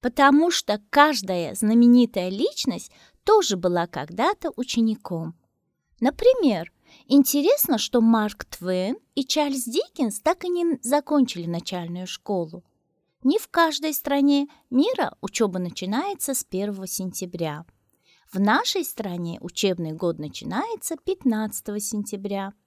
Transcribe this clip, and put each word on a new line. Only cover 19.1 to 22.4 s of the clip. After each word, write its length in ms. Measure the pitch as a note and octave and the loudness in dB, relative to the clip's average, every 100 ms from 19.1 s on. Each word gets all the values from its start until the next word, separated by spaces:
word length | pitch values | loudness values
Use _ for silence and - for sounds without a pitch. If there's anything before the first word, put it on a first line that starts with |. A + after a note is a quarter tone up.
| F3 E3+ E3+ | -6 -8 -10
учебный 520 | F3+ - G3 F3+ D#3+ | -10 -2 -2 -2 -4
год 260 | D#3 F3 E3 | -4 -4 -4
начинается 760 | D3+ - - G3+ G#4+ A4+ - D#4+ | -8 -10 -6 -6 -6 -8 -8 -8
пятнадцатого 840 | - F#4+ C4 G#3+ G#3+ - - G#3 | -6 -2 0 0 -4 -8 -8 -8
сентября. 760 | - G#3 G3+ G3 G3 G3 | -6 -6 -6 -8 -6 -6